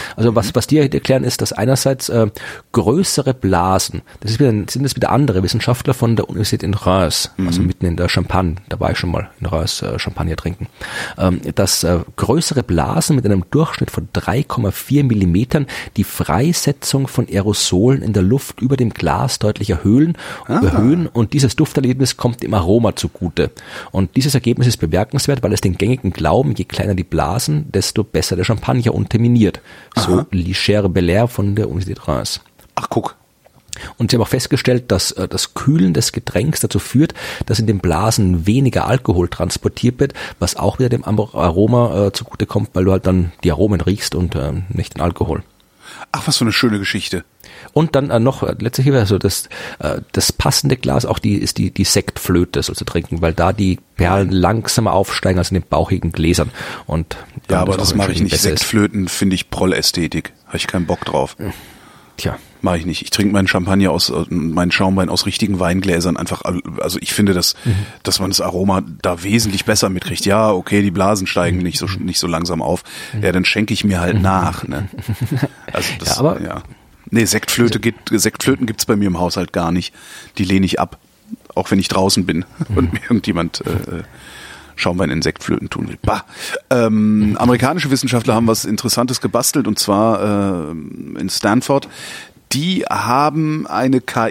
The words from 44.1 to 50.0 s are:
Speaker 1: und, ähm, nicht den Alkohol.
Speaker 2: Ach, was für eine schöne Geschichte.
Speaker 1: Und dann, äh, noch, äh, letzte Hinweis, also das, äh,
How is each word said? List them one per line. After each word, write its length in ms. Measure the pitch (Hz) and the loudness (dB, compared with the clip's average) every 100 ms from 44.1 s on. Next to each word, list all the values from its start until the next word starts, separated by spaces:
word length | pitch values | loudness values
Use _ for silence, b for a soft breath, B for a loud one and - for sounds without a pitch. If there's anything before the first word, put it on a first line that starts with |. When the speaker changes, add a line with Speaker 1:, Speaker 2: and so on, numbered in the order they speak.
| 80 | -2
Speaker 1:
und, 180 | 87 | -2
ähm, 300 | 73 69 90 92 | -2 -4 -4 -4
nicht 260 | - - - | -4 -4 -2
den 60 | |
Alkohol. 420 | 85 - - - - _ _ B B B B | -2 0 -2 -2 -6 _ _ B B B B
Speaker 2:
Ach, 160 | - - | -6 -2
was 120 | 139 | 0
für 60 | |
eine 80 | 117 | 0
schöne 260 | - 123 104 | 2 2 0
Geschichte. 460 | 98 104 - 90 - _ B B B - | -2 -4 -4 -6 -8 _ B B B 0
Speaker 1:
Und 180 | 160 | 2
dann, 140 | 139 139 | 0 2
äh, 100 | 117 | 2
noch, 240 | 120 - | 2 0
äh, 120 | - - | -4 -2
letzte 220 | 101 - | -4 0
Hinweis, 220 | 135 135 | 2 4
also 160 | 98 98 | 4 2
das, 320 | 98 - - B B B | 2 -2 -8 B B B
äh, 200 | 76 - | -6 -6